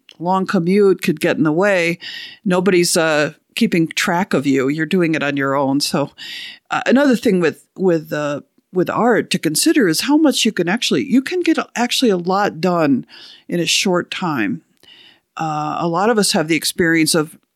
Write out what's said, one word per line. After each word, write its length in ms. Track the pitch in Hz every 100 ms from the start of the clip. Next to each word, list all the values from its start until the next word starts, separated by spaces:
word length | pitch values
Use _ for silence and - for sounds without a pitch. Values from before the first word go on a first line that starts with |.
| _ -
long 280 | 170 190 190
commute 540 | 202 165 202 196 185
could 180 | - 151
get 180 | 165 -
in 60 |
the 80 | 160
way. 480 | 156 208 190 170 170 - - - -
Nobody's, 520 | 196 180 185 180 175 175
uh, 360 | 160 151 151 - _ -
keeping 320 | 220 180 160
track 440 | - - 170 202
of 120 | 170 139
you. 220 | 135 131
You're 180 | 151 156
doing 300 | 190 165 156
it 80 |
on 140 | 143 143
your 180 | 135 139
own. 240 | 135 139
So, 320 | - 160 143 - - - - - -
uh, 100 | 151 -
another 300 | 240 285 233
thing 240 | 240 185
with, 260 | 160 - _ -
with, 340 | 185 165 156
uh, 300 | 156 147 143 - _ _
with 160 | 185 165
art 400 | - 226 196 -
to 100 | -
consider 480 | 160 156 311 320 190
is 140 | 156
how 160 | 233 302
much 260 | 302 254
you 80 | 233
can 160 | - 170
actually, 380 | 220 - 165 107
you 160 | 240
can 180 | 262 359
get 180 | 330 302
a, 120 | - -
actually 340 | 240 - 247
a 60 | 180
lot 420 | 175 190 202 160
done 460 | 180 175 151 123 - - - - -
in 140 | 175
a 40 | 160
short 460 | - 202 175 -
time. 500 | - 180 139 101 160 - _ _ - - _ _ -
Uh, 400 | 160 151 151 147
a 80 | 170
lot 220 | 170 214
of 80 | 226
us 160 | 190
have 160 | 196 156
the 80 | 160
experience 580 | - - 170 165 156 170
of, 240 | 151 - _